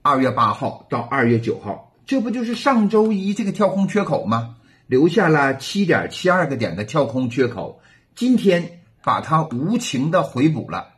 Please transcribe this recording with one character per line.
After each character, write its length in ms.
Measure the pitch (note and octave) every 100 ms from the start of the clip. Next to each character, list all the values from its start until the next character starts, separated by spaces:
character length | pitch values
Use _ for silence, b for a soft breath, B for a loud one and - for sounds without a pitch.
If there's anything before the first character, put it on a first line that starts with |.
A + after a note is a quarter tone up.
二 180 | D3 C3+
月 120 | B2+
八 220 | A2+ A2
号 340 | G#2 A#2+ - -
到 100 | B2
二 260 | A#2 C#3
月 120 | A#2 A#2
九 220 | A2+ -
号， 340 | G#2 - - _
这 160 | - C4+
不 100 | A3+
就 140 | A#3
是 100 | A#3
上 320 | A3+ C#4+ A#3+ G#3
周 240 | A3 A3
一 220 | G3+ F#3+
这 100 | G3+
个 80 | G3+
跳 160 | G3 G3
空 220 | G3 G3
缺 140 | G#3
口 220 | D#3 D3
吗？ 300 | - A2+ A#2 b b b -
留 220 | B2+ E3
下 180 | A3 F3
了 300 | D3+ C3+ C3
七 280 | - G3+
点 240 | F#3 A#2+ E2+
七 200 | - F#3
二 180 | F#3 D#3+
个 80 |
点 220 | B2+ G#2+ E2+
的 80 |
跳 180 | A2 D#3
空 260 | B2 B2+ B2
缺 160 | C#3
口， 360 | A#2+ F#2 D#2+ - b b b
今 220 | - B3 A#3+
天 420 | F#3+ E3+ - - _ _
把 160 | - G#2
它 240 | - D#3+
无 340 | D#3+ B2 E3 A#3
情 320 | - B2+ D3
的 140 | F3
回 240 | - B2 D#3
补 240 | C3+ -
了。 160 | F2+ -